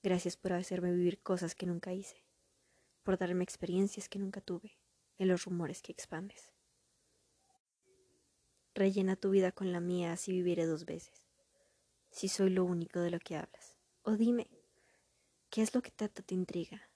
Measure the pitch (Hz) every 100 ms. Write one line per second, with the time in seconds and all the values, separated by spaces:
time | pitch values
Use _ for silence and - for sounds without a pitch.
0 | 196 180 175 - 190 175 180 180 180 180
1 | 175 190 - 185 170 - 190 170 185 185
2 | 196 - _ _ _ _ _ _ _ _
3 | - 185 180 180 180 - 180 180 196 -
4 | - 196 196 196 - 175 214 _ _ _
5 | _ _ 190 180 - 175 165 185 - -
6 | - 160 196 - - _ _ _ _ _
7 | _ _ _ _ _ _ _ _ 381 381
8 | _ _ _ _ _ _ _ - 196 196
9 | 190 190 202 196 185 - 190 175 175 180
10 | 170 170 - 185 180 170 165 156 165 165
11 | - - _ _ _ _ _ _ _ _
12 | _ - 190 - 190 185 180 175 170 175
13 | 175 170 - 156 - - - _ _ _
14 | - 214 226 240 - - _ _ _ _
15 | _ _ _ _ _ - 220 254 - -
16 | 214 - - 185 180 175 165 208 -